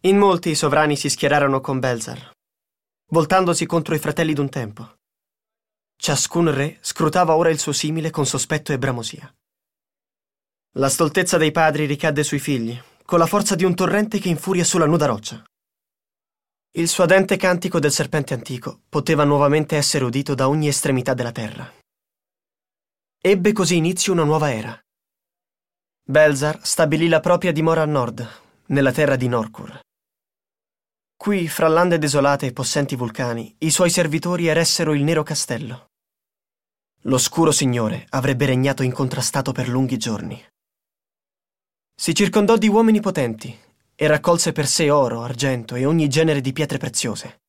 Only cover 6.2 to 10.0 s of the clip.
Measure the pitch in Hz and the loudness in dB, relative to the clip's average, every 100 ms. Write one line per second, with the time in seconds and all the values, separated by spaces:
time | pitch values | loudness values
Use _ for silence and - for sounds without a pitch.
6.2 | - 170 165 135 143 - - - 160 180 | 0 0 2 0 -2 -6 -12 -2 0 2
7.2 | 175 160 170 156 - 143 156 160 160 160 | 4 4 4 0 -2 -4 -4 -4 -4 -2
8.2 | 135 139 - 151 - 139 135 120 113 - | -2 -2 -4 -4 -4 -4 -2 -4 -8 -14
9.2 | - _ _ _ _ _ _ _ | -20 _ _ _ _ _ _ _